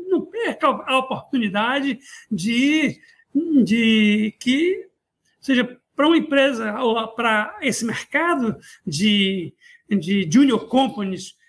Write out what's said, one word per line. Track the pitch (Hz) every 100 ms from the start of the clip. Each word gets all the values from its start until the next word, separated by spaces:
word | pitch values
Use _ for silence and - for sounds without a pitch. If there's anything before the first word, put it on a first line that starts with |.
| 370
não | 359 -
perca | 440 403 - 285
a, | 202 -
a | 262
oportunidade | 262 - - 262 214 202 233 277 277 240 - - -
de, | 196 196 233 277 311 294 - _ _ _ 277 339 285
de | 180 226 226 220 208 214 214 -
que, | 247 269 349 403 - _ _ _ _ _
seja, | - 247 247 - _
para | - 302
uma | 330
empresa | 311 277 269 233 220 214
ou | 247 226 220
para | - 233 214 214 -
esse | 285 -
mercado | 233 - - 285 339 311 226 - - -
de, | - 147 214 202 190 190 160 - - - -
de | 202 160 196 165
junior | 226 277 220 -
companies, | 254 262 - 196 185 - -